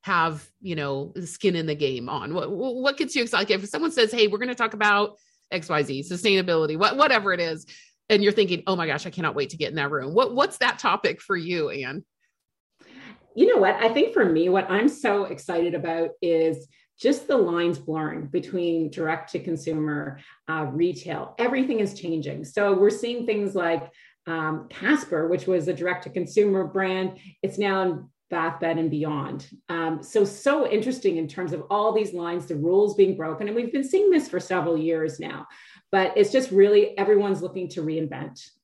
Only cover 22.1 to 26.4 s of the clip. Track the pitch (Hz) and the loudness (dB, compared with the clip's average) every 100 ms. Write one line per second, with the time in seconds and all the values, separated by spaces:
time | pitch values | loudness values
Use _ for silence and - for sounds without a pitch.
22.1 | 160 143 143 151 - 202 190 202 - 233 | -4 -4 -8 -6 -2 2 4 4 4 -4
23.1 | 240 233 208 202 196 170 165 - _ _ | -4 -2 -2 -2 -2 -2 -2 -4 _ _
24.1 | _ - 165 156 156 - - 202 294 - | _ -8 -6 -4 -6 -10 -6 0 0 0
25.1 | 165 165 180 - 180 156 151 175 180 - | -2 0 0 0 0 0 -4 -4 -4 -6
26.1 | 190 180 - | -6 -2 2